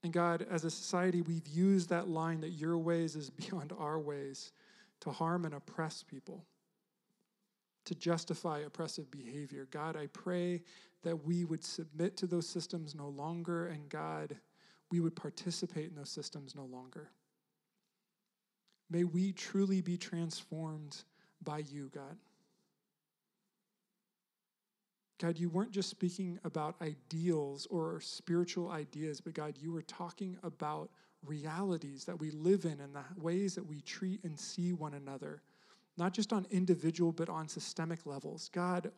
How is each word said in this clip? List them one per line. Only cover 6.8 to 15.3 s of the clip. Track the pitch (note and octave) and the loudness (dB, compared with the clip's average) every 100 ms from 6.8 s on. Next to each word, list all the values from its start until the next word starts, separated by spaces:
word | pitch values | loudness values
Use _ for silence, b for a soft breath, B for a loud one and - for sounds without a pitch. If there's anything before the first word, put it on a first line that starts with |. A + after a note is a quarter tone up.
| _ _ _ _ _ _ _ _ _ _ - | _ _ _ _ _ _ _ _ _ _ -8
to | D#3+ | -2
justify | E3+ E3 - D#3+ F3 D3 | 2 2 2 -2 0 -2
oppressive | D3 - D#3 - C#3 | -4 -4 -4 -4 -10
behavior. | C#3+ A#2+ C#3 C#3+ C#3 C3+ | -10 -8 -8 -6 -8 -8
God, | D3+ D#3 D#3 | -4 -4 -4
I | C#3+ | -6
pray | - - F3+ F3 F3 E3+ B B B | -6 -2 2 2 0 -4 B B B
that | E3+ E3 D3 | -2 0 2
we | F3 E3+ | 2 4
would | D#3+ | 0
submit | - - D#3 D3+ F3 G3 | -2 -8 -8 0 0 2
to | F#3 | 2
those | F3 D#3+ | 2 2
systems | F3 D#3+ F3 D#3 D3+ | -4 -2 -4 -4 -6
no | C#3+ | -6
longer, | C#3 D3 E3+ E3+ E3+ E3+ | -4 -2 -2 0 0 0
and | D3+ C#3+ | -4 -6
God, | D3+ D#3 D#3 D3+ D3+ _ b b b _ | -4 -2 -2 -4 -8 _ b b b _
we | F3 | 4
would | E3 E3 | 4 2
participate | D3+ | -8